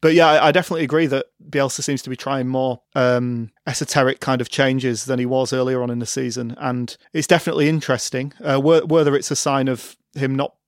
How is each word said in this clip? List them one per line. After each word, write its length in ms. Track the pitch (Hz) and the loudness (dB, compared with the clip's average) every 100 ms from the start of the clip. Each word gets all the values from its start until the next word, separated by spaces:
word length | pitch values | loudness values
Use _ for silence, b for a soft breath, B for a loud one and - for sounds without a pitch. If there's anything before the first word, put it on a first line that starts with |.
but 120 | 160 | 4
yeah, 140 | 160 165 | 6 6
I, 200 | 156 147 | 6 6
I 40 | |
definitely 320 | 151 175 165 | 4 0 -4
agree 220 | 147 151 160 | -2 0 0
that 200 | 135 - _ - | -2 -4 _ -6
Bielsa 360 | 147 139 - | -2 -2 -2
seems 180 | 143 139 | -4 -4
to 80 | - | -6
be 80 | 127 | -10
trying 300 | - 139 127 | -6 -4 -2
more, 340 | 131 131 120 _ | -2 -2 -4 _
um, 580 | - 127 123 123 120 113 _ - | 0 2 2 0 -4 -8 _ -8
esoteric 540 | 127 147 - 131 135 | -6 -2 2 2 0
kind 220 | - 127 | -2 -2
of 80 | 120 | -2
changes 560 | - 135 131 127 117 - | 0 0 2 -2 -4 -4
than 140 | 127 | -4
he 60 | 123 | -2
was 280 | 131 127 | -2 0
earlier 280 | 131 127 127 | 0 0 -2
on 80 | 123 | -2
in 100 | 120 | -4
the 60 | 117 | -6
season, 500 | - 127 117 117 117 | -6 -6 -6 -8 -6
and 400 | 135 123 120 - b | -4 -4 -6 -12 b
it's 140 | 160 147 | -6 2
definitely 420 | 175 - 151 151 | 2 2 0 2
interesting. 640 | 160 - 127 - 131 139 - | 0 0 -2 -2 -6 -8 -8
Uh, 160 | 196 139 | -2 0
wh-, 300 | 139 165 - | 4 4 4
whether 260 | 165 147 139 | 2 4 2
it's 160 | - | 0
a 40 | 143 | -4
sign 320 | - 135 131 | 0 0 0
of 280 | 127 - - _ - | -2 -8 -20 _ -6
him 200 | 135 135 | -4 -2
not 200 | 143 _ | -4 _